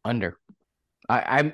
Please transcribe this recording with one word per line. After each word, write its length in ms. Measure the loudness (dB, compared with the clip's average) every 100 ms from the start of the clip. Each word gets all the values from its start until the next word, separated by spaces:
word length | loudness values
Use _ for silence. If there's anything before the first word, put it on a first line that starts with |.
Under. 340 | -2 -2 -2 -6 _ -20 _ _ _ _ -2
I, 300 | 0 2 2
I'm, 140 | 0